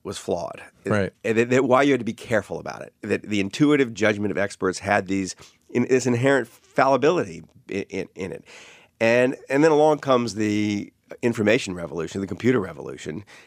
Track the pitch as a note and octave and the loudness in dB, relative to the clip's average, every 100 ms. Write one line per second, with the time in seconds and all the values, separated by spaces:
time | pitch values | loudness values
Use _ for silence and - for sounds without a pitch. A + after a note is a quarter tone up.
0 | - F#2+ - F2+ - - - _ G2+ G#2 | -14 -10 -6 -6 -6 -12 -20 _ -2 0
1 | F#2 - A2 A2+ A#2+ B2+ C3+ B2+ C#3+ B2+ | 0 -4 -2 0 2 2 4 4 4 2
2 | A2 G#2+ - A2 - E2 D#2 G#1+ - _ | -2 -8 -2 -2 -2 -8 -10 -12 -16 _
3 | G#2+ G2+ - G#2 F#2+ - D3 D3 B2 A2+ | -4 -4 -2 -4 -2 2 4 4 2 0
4 | G#2+ G#2 G#2 F#2 G2+ - F#2+ F2+ G2+ G#2 | 0 0 -2 -2 -4 -2 -4 -4 0 0
5 | F#2 G2 F#2 - - _ _ A#2+ B2 C3 | 2 -2 -4 -8 -20 _ _ -2 2 2
6 | B2 A#2+ C3+ C3+ A#2 _ _ - C3+ C3+ | 2 0 2 2 0 _ _ 0 2 4
7 | C#3+ F3 G2+ E2 - _ - G2 - F#2+ | 2 0 -4 -10 -18 _ -10 -8 -6 -8
8 | - - F#2 - - - - - _ _ | -10 -10 -10 -10 -16 -20 -20 -20 _ _
9 | A2+ A#2+ B2+ - - C#3 D#3+ D3 D#3 D3 | 2 4 2 -2 -2 2 4 6 4 2
10 | C#3 B2+ A#2 G2 G#2+ G#2 G#2 G2+ - _ | 2 0 0 -2 0 0 0 -2 -6 _
11 | _ - A#2+ A2+ G#2 A2+ G2 F2 E2 E2 | _ -4 -4 0 2 2 0 -8 -10 -8
12 | E2 G2 G2 F2+ A2+ B2 F2+ D2+ C2 C2 | -8 -6 -8 -2 0 0 -2 -10 -14 -12
13 | - D#2+ G#2 - | -12 -12 -14 -20